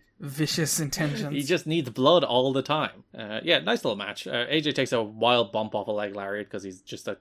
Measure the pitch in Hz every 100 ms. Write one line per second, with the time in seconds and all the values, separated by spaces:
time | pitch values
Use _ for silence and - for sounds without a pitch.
0 | _ - 143 139 151 - 151 - 147 160
1 | 151 123 143 143 135 175 156 165 127 113
2 | 135 175 120 123 131 135 131 151 131 -
3 | - - 107 110 165 147 165 233 127 101
4 | 101 - - 120 120 151 151 139 131 123
5 | 107 110 117 120 113 107 110 107 101 104
6 | 104 101 98 104 101 101 95 92 - 110
7 | - 98